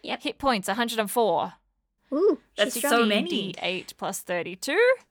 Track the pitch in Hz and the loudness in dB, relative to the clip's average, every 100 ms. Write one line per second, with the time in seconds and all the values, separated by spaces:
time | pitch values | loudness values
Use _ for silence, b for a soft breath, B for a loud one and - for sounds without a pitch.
0 | - 247 294 - 277 220 190 202 233 233 | -8 -6 -6 -2 0 0 -2 -2 -2 -2
1 | 208 247 214 165 175 - _ _ _ _ | 0 2 2 2 -2 -8 _ _ _ _
2 | _ 285 403 302 _ - 214 - 285 240 | _ 2 2 2 _ -2 -2 0 2 4
3 | 220 208 349 285 190 - 175 185 - - | 4 2 0 -4 -4 -6 -4 -6 -10 -8
4 | 180 190 - 175 160 185 - 330 494 508 | -8 -8 -4 -4 -4 -8 -2 4 4 4
5 | _ | _